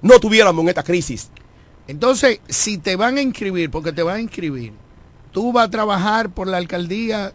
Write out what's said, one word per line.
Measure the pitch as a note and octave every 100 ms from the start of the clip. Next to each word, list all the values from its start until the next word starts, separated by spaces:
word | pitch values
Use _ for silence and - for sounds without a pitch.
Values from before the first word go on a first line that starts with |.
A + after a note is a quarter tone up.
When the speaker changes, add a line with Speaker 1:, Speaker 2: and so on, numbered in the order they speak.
Speaker 1:
no | G3 B3
tuviéramos | G#3+ A3 G#3 E3
en | E3
esta | F3
crisis. | - F3 C#3 A2+ - - - - - - -
Speaker 2:
Entonces, | D3 A#3+ C4 C4+ A3 -
si | - - G3+
te | F3 F#3
van | A3+ C#4
a |
inscribir, | C4+ - G3+ F3+ D#3+
porque | D3+ D#3
te | D#3
van | E3 G3+
a |
inscribir, | A3+ - E3 C3+ A2+ G#2+ - - - - -
¿tú | F3+ A#3
vas | A#3+ A3+
a |
trabajar | A3 G#3+ G3 G3 A3 G#3+
por | F3 F#3
la | F#3
alcaldía | E3+ F3+ F3 G3+ A3+ G#3+ G3